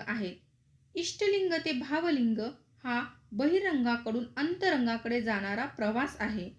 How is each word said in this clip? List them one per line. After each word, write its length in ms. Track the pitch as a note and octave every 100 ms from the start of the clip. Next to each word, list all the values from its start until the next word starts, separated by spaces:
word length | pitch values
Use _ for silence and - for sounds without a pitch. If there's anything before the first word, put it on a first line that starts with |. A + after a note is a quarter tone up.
| -
आहेत. 280 | A3+ F#3 - _ _ _ _ _ E4
इष्टलिंग 580 | E4+ - G#4 G4 F#4 E4 D#4+
ते 60 |
भावलिंग 680 | B3+ C4 D4+ E4+ C#4 A#3 G#3+ A3+ - _ _
हा 220 | B3+ A#3+ B3+ - -
बहिरंगाकडून 960 | G#3 C#4+ F#4+ G4 C#4+ A#3+ A#3 A3+ A#3 A#3 B3+
अंतरंगाकडे 840 | D#4 F4+ F#4+ C#4+ A#3 A3+ A#3 A#3+
जाणारा 440 | A3+ G3+ G3 G#3 C#4+
प्रवास 500 | - G#3+ A#3 D4+ -
आहे. 300 | G#3+ G#3+ F3+